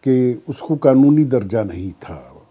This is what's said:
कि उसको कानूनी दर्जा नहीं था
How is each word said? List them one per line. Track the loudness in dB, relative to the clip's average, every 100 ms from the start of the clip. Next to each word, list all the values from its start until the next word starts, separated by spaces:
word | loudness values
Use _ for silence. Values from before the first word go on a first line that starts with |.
कि | 0 0 0 -2 -8
उसको | -12 -6 0
कानूनी | 2 4 6 4
दर्जा | 2 0 -2 -4
नहीं | -4 -8 -12
था | -14 -18 -20 -20 -20 _